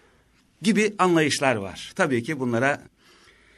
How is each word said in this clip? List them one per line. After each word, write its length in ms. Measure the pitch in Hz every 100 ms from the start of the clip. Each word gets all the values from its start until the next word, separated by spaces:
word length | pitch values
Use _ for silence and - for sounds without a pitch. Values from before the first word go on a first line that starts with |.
| _ _ _ _ _ -
gibi 300 | 180 233 214 214
anlayışlar 580 | 185 165 151 - 135 113
var. 360 | 95 87 - -
Tabii 260 | 170 120
ki 180 | 120 143
bunlara, 420 | 127 113 135 143 - _ _ _ _ _ _